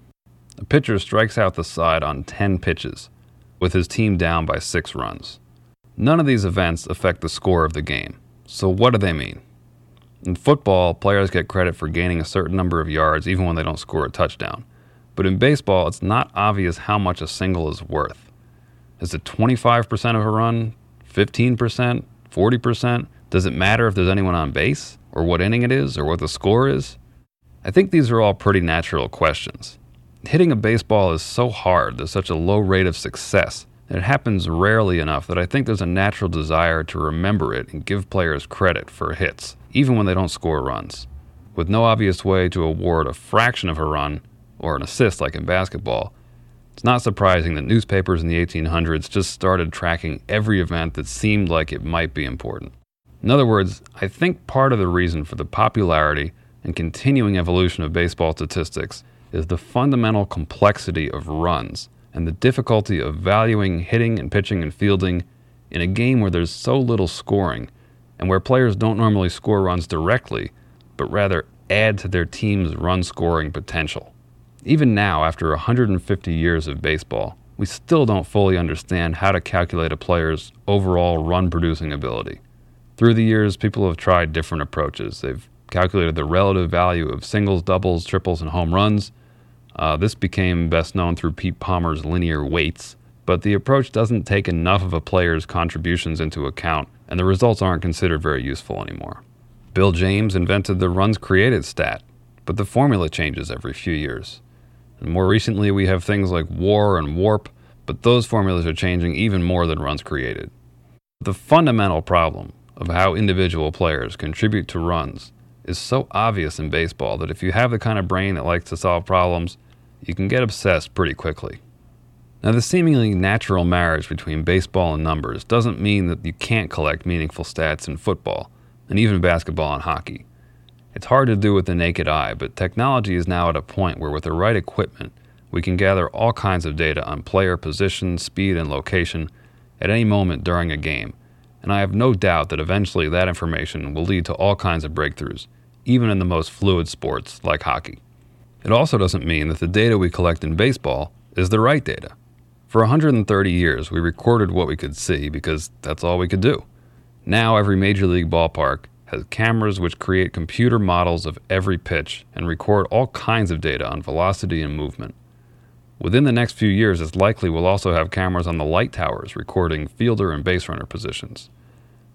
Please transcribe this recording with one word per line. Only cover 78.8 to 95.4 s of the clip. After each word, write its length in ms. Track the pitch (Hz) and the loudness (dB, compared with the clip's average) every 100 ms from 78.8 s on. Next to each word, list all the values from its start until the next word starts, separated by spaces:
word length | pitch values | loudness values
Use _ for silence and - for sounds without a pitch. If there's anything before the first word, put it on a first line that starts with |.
| - 90 82 82 | -4 -2 -2 0
how 140 | 98 | 2
to 100 | 90 | 0
calculate 500 | - 92 87 87 80 | 0 -2 0 -2 -2
a 60 | 73 | -4
player's 560 | - 85 80 80 - - - | 0 0 2 -2 -8 -10 0
overall 540 | 101 95 90 87 82 | 0 2 2 2 0
run-producing 720 | 80 90 92 82 85 80 78 | 0 0 0 0 -2 -2 -6
ability. 480 | 71 65 58 - - _ _ - - - - | -6 -6 -6 -8 -14 _ _ -20 -20 -12 4
Through 200 | 117 113 | 6 6
the 100 | 110 | 4
years, 320 | 110 104 95 | 4 2 0
people 280 | 107 113 95 | -2 0 -2
have 100 | 82 | 0
tried 340 | - 90 82 | 2 4 2
different 300 | 80 78 80 | -2 -4 -4
approaches. 580 | 73 - 73 - 50 - | -4 -4 -4 -4 -10 -8
They've 300 | 67 64 - _ - | -8 -8 -14 _ -4
calculated 460 | 90 90 101 82 80 | 0 2 2 0 0
the 80 | |
relative 460 | 73 90 98 95 85 | 0 2 4 2 2
value 400 | 87 90 87 76 | 2 2 0 -2
of 160 | 58 - | -6 -4
singles, 380 | 104 101 92 | 0 2 0
doubles, 420 | 85 92 95 85 - | 2 0 2 -2 -2
triples, 360 | 95 92 82 | -2 -2 -4
and 100 | 78 | -2
home 220 | 87 82 | -2 0
runs. 380 | 90 107 104 - - _ _ _ _ _ - | 2 2 2 -2 -14 _ _ _ _ _ -4
Uh, 220 | 78 76 | -2 0
this 180 | 98 - | -2 -2
became 540 | 92 - 92 87 82 | -4 0 0 0 2
best 240 | 82 80 95 | 0 0 -2
known 200 | 87 85 | -2 -2
through 160 | 82 | -4
Pete 280 | - 92 - | -4 -6 -6
Palmer's 460 | - 90 82 76 76 | -2 -2 0 -2 -2
linear 400 | 90 85 76 71 | -2 0 -2 -2
weights, 500 | 82 78 - - - - _ - | 0 0 -4 -14 -20 -20 _ -2
but 160 | 87 | 0
the 120 | 104 | 0
approach 380 | 101 - 135 123 | 0 2 0 0
doesn't 320 | 110 113 113 | -2 0 0
take 240 | - 98 95 | 0 -2 0
enough 360 | 82 87 98 | -2 2 0
of 100 | 92 | 0
a 80 | 85 | -4
player's 460 | - 92 87 80 | 0 0 2 0